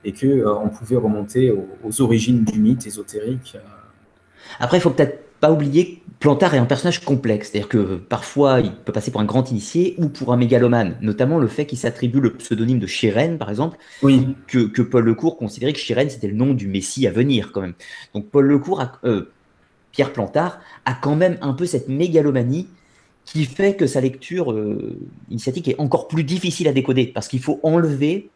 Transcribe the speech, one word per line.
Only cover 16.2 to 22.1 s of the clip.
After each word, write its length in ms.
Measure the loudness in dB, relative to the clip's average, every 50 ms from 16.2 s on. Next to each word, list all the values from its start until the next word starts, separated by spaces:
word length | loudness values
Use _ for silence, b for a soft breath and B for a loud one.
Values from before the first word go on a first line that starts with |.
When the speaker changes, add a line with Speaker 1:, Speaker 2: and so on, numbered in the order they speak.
| -6 -6
Speaker 2:
le 60 | -2
nom 180 | 0 0 0 0
du 140 | 0 -2 -4
messie 380 | -4 -4 -4 -4 -4 -2 -2
à 40 | 0
venir, 400 | 2 2 0 2 0 -2 -2 -4
quand 80 | -8 -8
même. 140 | -8 -8 -10 B B B B B B B _
Donc, 140 | -10 -10 0
Paul 160 | 2 4 4
Lecourt 340 | 4 4 2 2 -2 -4 -4
a, 120 | -4 -6 -8 _ -2
euh, 260 | -2 -2 -2 -4 -8 _ _ _ _ _ _ _ _ _ _ _ _
Pierre 220 | -2 -2 -2 -2
Plantard 480 | -2 -6 -6 -2 -2 -2 -2 -2 -6 B B B B B B
a 100 | -6 -4
quand 220 | -2 -2 0 2
même 220 | 2 2 2 0 -2
un 140 | -4 -6 -4
peu 120 | -2 -4
cette 220 | -2 -2 -4 -4 -4
mégalomanie 800 | -2 -2 -2 2